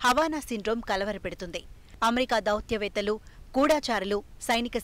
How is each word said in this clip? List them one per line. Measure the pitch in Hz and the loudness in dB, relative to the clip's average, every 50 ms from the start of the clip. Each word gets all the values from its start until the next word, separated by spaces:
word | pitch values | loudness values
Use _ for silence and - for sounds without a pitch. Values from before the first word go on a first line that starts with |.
| - | 2
హవానా | 247 254 269 311 320 311 302 - - | 4 4 4 4 2 0 -4 -6 -6
సిండ్రోమ్ | 240 214 180 214 226 233 226 - | -6 -4 -2 -2 -2 -2 -2 -2
కలవరపెడుతుంది. | 208 190 196 208 208 196 - 185 175 - 185 175 165 175 - - - - - - - - - 226 | -2 -2 -2 -2 -4 -6 -6 -8 -8 -8 -8 -10 -10 -10 -12 -14 -18 -20 -20 -20 -4 0 2 2
అమెరికా | 233 247 262 247 240 220 208 214 | 2 2 2 2 0 0 2 2
దౌత్యవేత్తలు, | 208 214 214 - 233 214 202 202 - 214 202 208 214 220 - - - - - - - | 0 0 0 -2 -4 -2 -2 -2 -2 -2 0 0 -2 -2 -6 -12 -20 -20 -16 -4 2
గూఢాచారులు | 254 277 294 311 294 - - 233 202 185 202 202 202 - - - - - - | 4 4 6 4 4 2 0 -2 -2 0 0 -2 -2 -4 -6 -12 -8 -2 0
సైనిక | 208 233 233 240 - 233 | 0 0 0 -2 -4 -4